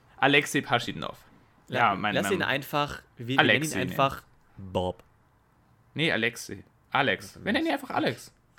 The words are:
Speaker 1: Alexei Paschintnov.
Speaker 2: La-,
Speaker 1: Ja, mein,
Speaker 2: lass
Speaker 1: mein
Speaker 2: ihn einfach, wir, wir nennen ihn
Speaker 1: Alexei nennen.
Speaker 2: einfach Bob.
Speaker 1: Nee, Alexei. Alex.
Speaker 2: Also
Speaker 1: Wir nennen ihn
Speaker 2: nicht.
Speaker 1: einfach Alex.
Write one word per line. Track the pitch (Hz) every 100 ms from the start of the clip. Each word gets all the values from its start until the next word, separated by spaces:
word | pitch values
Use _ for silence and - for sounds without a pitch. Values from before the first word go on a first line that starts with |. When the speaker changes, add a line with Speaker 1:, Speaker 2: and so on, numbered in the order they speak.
| _ -
Speaker 1:
Alexei | 131 143 143 147
Paschintnov. | - 127 - 87 62 - - _ _ _ -
Speaker 2:
La-, | 127
Speaker 1:
Ja, | 117 98
mein, | 104 104
Speaker 2:
lass | 190
Speaker 1:
mein | 190
Speaker 2:
ihn |
einfach, | - 135 143 151 143 131 - -
wir, | 117
wir | 135
nennen | 156
ihn |
Speaker 1:
Alexei | 208 156 -
nennen. | 90
Speaker 2:
einfach | 90 135 - - _ _ -
Bob. | 95 92 90 90 - _ _ _ _ _ _ _ _
Speaker 1:
Nee, | 131 160
Alexei. | 107 113 - - 98 - _ _
Alex. | 127 135 95 95 -
Speaker 2:
Also | 92
Speaker 1:
Wir |
nennen | 240 330
ihn |
Speaker 2:
nicht. | 285
Speaker 1:
einfach | -
Alex. | - - 120 - _ _